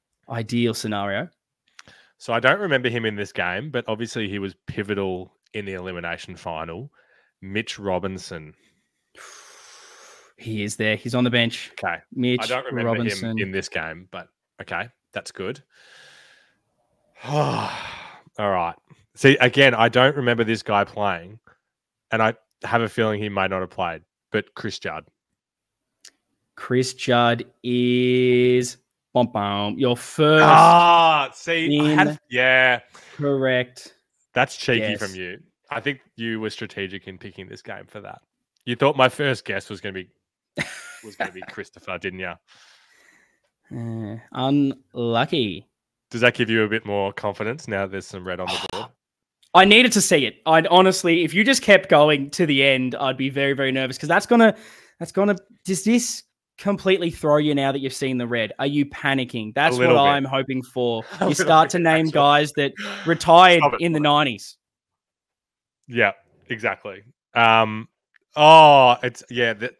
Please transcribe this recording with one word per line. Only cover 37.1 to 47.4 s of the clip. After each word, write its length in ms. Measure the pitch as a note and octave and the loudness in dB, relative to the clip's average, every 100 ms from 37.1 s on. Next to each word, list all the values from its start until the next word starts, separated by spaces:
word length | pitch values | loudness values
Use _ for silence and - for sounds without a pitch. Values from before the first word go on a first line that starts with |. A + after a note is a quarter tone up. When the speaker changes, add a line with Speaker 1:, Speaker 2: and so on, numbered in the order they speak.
| F#2 | -20
Speaker 2:
picking 300 | G#2 F#2 F#2+ | -20 -20 -20
this 140 | G#2 | -20
game 240 | - G2+ G2 | -18 -20 -20
for 140 | G#2+ | -20
that. 200 | G2 - _ _ _ _ - | -20 -20 _ _ _ _ -12
You 100 | A#2+ | -2
thought 200 | C#3+ C#3 | -2 2
my 140 | B2+ | 0
first 360 | - C#3+ A#2+ - | 0 -4 -4 -8
guess 240 | G2 - | -10 -10
was 120 | G2 | -14
gonna 120 | G#2 | -12
be, 160 | F#2+ F2+ _ _ _ _ - | -12 -16 _ _ _ _ -14
Speaker 1:
<laughs> 460 | - - - - | -14 -14 -20 -20
Speaker 2:
was 120 | A2+ G2 | -20 -12
gonna 160 | - | -12
be 100 | F2+ | -12
Christopher, 560 | F#2 - F#2+ _ - F2+ | -18 -16 -18 _ -14 -10
didn't 220 | F#2+ F#2 | -10 -10
ya? 160 | F#2 E2+ _ _ _ _ _ _ _ _ _ _ _ _ _ B2 | -12 -14 _ _ _ _ _ _ _ _ _ _ _ _ _ -12
Speaker 1:
Uh, 420 | A#2 A2+ G#2 A2+ - | -10 -10 -12 -14 -14
unlucky. 1300 | - C3 C#3+ C#3 - _ - A#2 A2+ C#3+ D#3+ A2 F2 _ _ _ _ _ | -8 -2 0 -2 -6 _ -8 -4 -2 -2 -4 -4 -8 _ _ _ _ _
Speaker 2:
Does 120 | A#2 | 2
that 120 | A#2+ | 2
give 160 | - A2+ | 2 -2
you 140 | A2+ | 0
a 40 | G#2+ | 0
bit 180 | A2 G#2 | -4 -4
more 280 | G2+ G2 | -4 -4
confidence 560 | - G#2+ G2 | -6 -10 -8